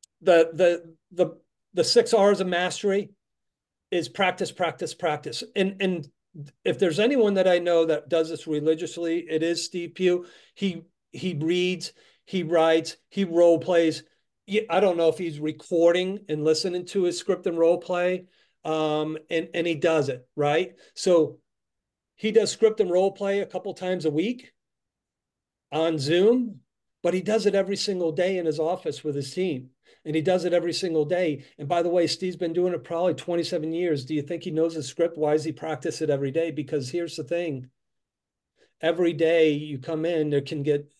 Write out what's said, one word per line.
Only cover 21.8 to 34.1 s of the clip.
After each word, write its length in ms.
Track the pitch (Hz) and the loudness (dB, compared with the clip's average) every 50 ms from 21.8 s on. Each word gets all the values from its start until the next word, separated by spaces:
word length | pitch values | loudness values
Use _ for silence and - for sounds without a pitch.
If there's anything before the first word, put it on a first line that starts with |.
| _ _ _ _ _ _ _ | _ _ _ _ _ _ _
he 140 | _ - 220 208 | _ -4 2 2
does 200 | 220 208 196 - | 4 2 2 0
script 280 | - 226 214 214 - | 2 2 2 4 2
and 100 | 208 180 | 0 2
role 220 | 175 180 185 196 190 | 2 2 2 2 0
play 280 | - 202 196 196 202 | -2 -4 -2 -2 -2
a 60 | 196 | -4
couple 260 | - - 185 - 208 180 | -4 -8 -8 -8 -8 -10
times 320 | - 185 180 185 185 147 | -6 -4 -4 -4 0 -2
a 60 | 160 | 0
week 420 | 143 151 175 220 254 247 - - _ _ _ _ _ _ _ _ _ _ _ _ _ _ _ _ _ _ _ _ _ _ _ _ 139 | 0 0 0 -2 -4 -6 -10 -20 _ _ _ _ _ _ _ _ _ _ _ _ _ _ _ _ _ _ _ _ _ _ _ _ -4
on 260 | 151 160 170 160 156 | -2 0 0 0 -2
Zoom, 640 | 135 143 160 175 190 220 240 254 247 214 196 - _ _ _ _ _ _ _ _ - | -2 0 2 4 4 4 4 4 0 -4 -6 -14 _ _ _ _ _ _ _ _ -4
but 120 | 175 175 | -2 -2
he 80 | 185 175 | 0 -2
does 240 | 175 214 220 185 | 0 -2 2 2
it 80 | 202 190 | 2 2
every 220 | 196 190 185 202 | 2 0 0 -2
single 360 | 196 - 208 196 180 175 165 151 | -4 -4 -4 -4 -2 -2 -2 0
day 240 | 143 180 185 196 | 0 0 0 0
in 80 | 180 170 | 0 0
his 160 | 160 151 151 | -2 0 0
office 420 | 156 160 185 180 - 165 143 - - | 0 -2 -2 -2 -4 -8 -8 -6 -6
with 120 | 156 139 | -6 -4
his 180 | 143 139 139 - | -4 -6 -6 -4
team. 380 | 185 185 185 151 127 131 - _ _ _ _ _ _ _ | -4 -2 -2 -2 -4 -8 -14 _ _ _ _ _ _ _
And 120 | 156 151 | -4 -2
he 60 | 160 151 | 0 2
does 220 | 185 180 185 165 | 2 2 2 2
it 80 | 180 170 | 2 0
every 200 | 175 160 175 160 | 2 0 0 -4
single 320 | - - 180 160 156 147 | -4 -4 -2 0 0 0
day. 400 | 147 180 175 185 160 147 127 - - _ - | 0 0 0 0 -2 -2 -4 -8 -18 _ -14
And 100 | 147 139 | -6 -2
by 140 | 175 170 170 | 0 0 0
the 60 | 175 | 2
way, 200 | 170 180 170 160 | 2 2 2 2
Steve's 280 | - - 190 185 175 | 0 -2 -4 -6 -4
been 160 | - 180 170 165 | -4 -6 -4 -2
doing 220 | 175 180 185 175 | 0 0 0 -2
it 80 | 156 123 | -4 -6
probably 320 | - 170 165 180 185 156 | -6 -4 -2 0 0 -2
twenty-seven 580 | - - - 175 170 165 - 180 165 151 160 160 | -2 -4 -4 -4 -2 -2 -2 -4 -4 -4 -4 -4
years. 320 | 165 180 175 156 139 127 | -2 -2 0 -2 -2 -4
Do 100 | 127 | -4